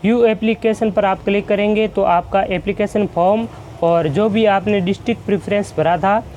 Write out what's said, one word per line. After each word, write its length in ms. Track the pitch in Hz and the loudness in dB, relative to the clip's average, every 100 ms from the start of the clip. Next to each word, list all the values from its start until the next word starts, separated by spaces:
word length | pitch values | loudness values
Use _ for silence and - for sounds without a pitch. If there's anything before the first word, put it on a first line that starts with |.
View 200 | 196 240 | 2 4
application 640 | 233 214 220 220 226 214 220 | 2 2 0 0 0 0 0
पर 140 | 196 | 2
आप 200 | 202 190 | 0 0
click 220 | - 202 202 | 0 -2 0
करेंगे 400 | 202 208 214 214 | 0 2 2 0
तो 140 | 202 | 0
आपका 380 | 190 175 233 196 190 | 2 2 2 -2 0
application 560 | 180 196 202 208 214 202 | -4 -4 -2 -2 0 -2
form 400 | - 180 214 226 - - - | 0 2 2 -2 -12 -18 -2
और 260 | 170 170 156 | 0 2 0
जो 200 | 143 214 | 0 0
भी 160 | 208 214 | 2 4
आपने 340 | 196 190 202 | 2 2 0
district 440 | 180 196 - 233 - | 0 -4 -4 -4 -2
preference 480 | 202 - 202 202 - | -4 0 -2 -2 -2
भरा 180 | 156 175 | 0 2
था 240 | 196 208 233 | 2 0 -2